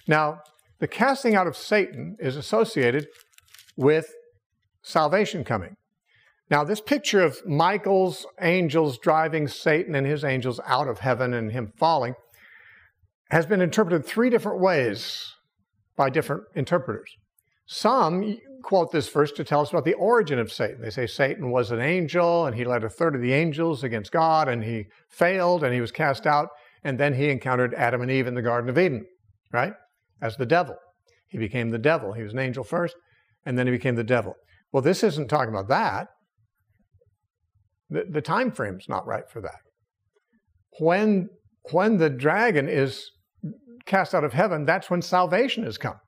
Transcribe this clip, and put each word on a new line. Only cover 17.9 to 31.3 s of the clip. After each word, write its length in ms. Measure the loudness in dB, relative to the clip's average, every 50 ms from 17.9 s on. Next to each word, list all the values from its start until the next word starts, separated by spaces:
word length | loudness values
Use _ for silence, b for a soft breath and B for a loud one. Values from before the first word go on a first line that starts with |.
| 4 4 2 2 0 -2 -2 -4 -6 -8 -12 -18 -20 -18 -4
quote 260 | 0 2 2 2 2
this 180 | 0 -2 -2 0
verse 220 | 2 2 2 2 0
to 120 | -6 -4
tell 160 | 0 2 2
us 80 | 2 2
about 160 | 0 0 0
the 100 | 0 0
origin 440 | 2 2 4 4 4 2 2 0 -2
of 120 | -2 -2
Satan. 300 | -2 -4 -4 -4 -4 -6 -10
They 80 | -8
say 160 | -6 -4 -4
Satan 440 | -4 0 0 0 0 0 -4 -4 -2
was 200 | 0 0 0 0
an 100 | -2 -2
angel 640 | 0 0 0 0 -2 -2 0 2 2 2 2 2 0
and 100 | 0 -2
he 80 | -4 -2
led 180 | -2 -2 -2 -2
a 60 | -4
third 260 | -4 -2 0 0 0
of 60 | 0
the 120 | 0 2 2
angels 500 | 2 2 0 0 -2 -2 -2 -2 -2 -4
against 260 | -4 -4 -6 -6 -2
God 380 | 0 2 2 4 4 2 2 2
and 160 | 0 -2 -4
he 220 | -4 -6 -6 -8 -10 b b b b
failed 540 | _ 2 2 2 2 2 2 2 2 2 2
and 100 | 0 0
he 80 | 0
was 120 | -2 -4 -4
cast 340 | -2 0 0 0 0 2
out, 220 | 2 2 2 2 -2 B B B B B B -8
and 160 | -6 -2 0
then 160 | 0 0 2
he 140 | 0 0 0
encountered 460 | 0 -2 -2 0 0 2 2 0 0
Adam 260 | 0 0 0 0 0
and 100 | -2 0
Eve 160 | 0 0 0
in 80 | -2 -4
the 80 | -2 -2
Garden 280 | 0 0 0 -2 0
of 80 | 2 2
Eden, 260 | 2 2 0 -4 -8 -12 _ _ _ _ _ _ _ _ -2
right? 220 | -2 -2 -2 -4 -10 _ _ _ _ _ _ _ _
As 160 | -8 -8 -6
the 100 | -4 -2
devil. 280 | 2 2 2 2 0 -6 -14 -20 _ _ _ _ _ _ _ _
He 100 | _